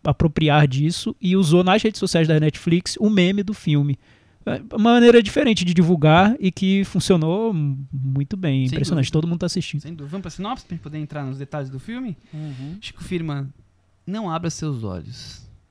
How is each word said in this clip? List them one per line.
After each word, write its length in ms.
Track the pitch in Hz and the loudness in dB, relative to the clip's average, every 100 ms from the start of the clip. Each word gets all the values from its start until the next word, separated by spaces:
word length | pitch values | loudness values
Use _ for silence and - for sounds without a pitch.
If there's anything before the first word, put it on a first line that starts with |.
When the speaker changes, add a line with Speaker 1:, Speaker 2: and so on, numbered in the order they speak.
Speaker 1:
apropriar 640 | - 135 165 - 156 147 147 | -2 0 0 2 2 4 2
disso 460 | 131 151 175 226 - | 2 -2 -2 -8 -6
e 160 | 180 190 | 0 2
usou 280 | 165 175 | 4 4
nas 180 | 180 214 | 4 2
redes 160 | 220 - | 0 -2
sociais 300 | 190 170 160 | -2 0 2
da 100 | 156 | 2
Netflix 580 | 156 - - 170 - - | 2 -2 0 0 -2 -2
o 100 | 214 | 2
meme 320 | 208 180 202 | 4 2 0
do 100 | 190 | -4
filme. 440 | 208 - 147 143 135 _ _ _ _ - | -4 0 0 0 -4 _ _ _ _ -8
É 160 | 233 226 - | -8 -6 0
uma 160 | 226 | 4
maneira 280 | 240 240 240 | 8 8 8
diferente 440 | 202 294 285 220 | 6 0 2 2
de 100 | 180 | 2
divulgar 640 | 175 170 175 151 165 202 247 | 4 4 4 6 6 4 2
e 140 | 190 | -2
que 320 | - 190 196 | -2 0 0
funcionou 680 | 190 185 - 180 160 185 226 | 0 -2 2 2 2 0 -2
m-, 240 | 175 143 135 135 | -2 -4 -4 -8
muito 440 | 139 131 135 143 196 | -6 -4 -4 -4 -4
bem, 240 | 175 135 131 | -2 0 0
Speaker 2:
Sem 80 | 139 | -2
Speaker 1:
impressionante. 300 | 185 165 131 | -2 0 0
Speaker 2:
dúvida. 60 | 156 | -2
Speaker 1:
Todo 40 | 170 | -2
mundo 120 | 170 | -4
tá 60 | 175 | -4
assistindo. 340 | 190 - 147 | -4 -6 -8
Speaker 2:
Sem 100 | 147 | -10
dúvida. 160 | 165 143 | -14 -10
Vamos 100 | 190 | -10
pra 80 | 180 | -10
sinopse 340 | - 202 254 | -10 -10 -10
pra 120 | - 170 | -12 -14
gente 80 | |
poder 140 | 147 151 | -12 -12
entrar 260 | 151 147 | -10 -10
nos 120 | 135 135 | -10 -10
detalhes 300 | 139 151 135 | -10 -10 -10
do 120 | 131 | -12
filme? 360 | - 240 254 160 _ | -12 -10 -10 -12 _
Speaker 3:
Uhum. 440 | 151 156 127 139 190 | -14 -12 -12 -14 -14
Speaker 2:
Chico 220 | - - | -16 -16
Firman, 460 | - 180 160 143 135 - _ _ _ _ - | -8 -6 -4 -6 -8 -14 _ _ _ _ -10
não 240 | 208 196 | -8 -6
abra 180 | 160 170 | -6 -6
seus 340 | 160 156 127 | -6 -6 -6
olhos. 580 | 107 90 92 127 - - - - _ | -6 -8 -12 -16 -18 -20 -20 -20 _